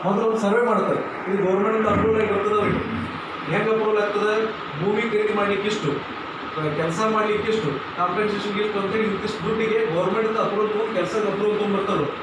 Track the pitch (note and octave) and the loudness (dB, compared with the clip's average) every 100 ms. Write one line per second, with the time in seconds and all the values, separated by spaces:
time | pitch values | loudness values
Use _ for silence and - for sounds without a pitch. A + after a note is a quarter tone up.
0 | F3+ G3+ A3+ A3+ G3+ A3+ A#3+ G3 - - | 2 2 2 2 2 4 4 2 2 -2
1 | - - F3+ G3 F#3 G3 G#3 A3 G#3+ G3+ | -4 -6 -2 0 2 2 2 2 2 4
2 | A3 A3 G3+ G3 - G#4+ - D#3+ - - | 4 2 2 0 2 2 2 0 -2 -6
3 | - - - - D3 F#3 A3 A3 G#3+ G#3 | -6 -8 -10 -8 -2 0 2 2 2 2
4 | G3+ G#3 G#3+ A3 A3 - - C#3+ G3 G#3+ | 2 0 2 2 0 -4 -8 -2 0 0
5 | A#3 G#3 G#3 G#3 G3+ G3 G#3 - D3+ - | 2 2 2 2 0 0 0 -2 -2 -2
6 | - - - - - D#3 D3+ D3+ E3 G#3 | -6 -10 -10 -10 -8 -4 -2 -2 -2 0
7 | A3 G#3+ G#3+ G#3 A3 A3 D3+ - - - | 0 2 2 0 0 0 0 -4 -6 -2
8 | F3+ G3+ G#3 G3+ G3+ G3+ G#3 G3+ F#3+ A3 | 0 2 0 -2 -4 -2 -2 -2 -2 0
9 | G3+ F#3+ G#3 - G3 A3 A3 A3 - E3 | 0 -2 -4 -4 -2 0 2 2 2 0
10 | F#3 A3 A3 A3 G3 G3+ G#3 G#3 A3+ F#3 | 0 2 0 0 0 0 0 0 -2 -2
11 | - A3 G3+ F#3+ G#3 G3+ G3+ G3 - G3 | -2 0 0 0 0 0 0 0 0 0
12 | - - | -2 -4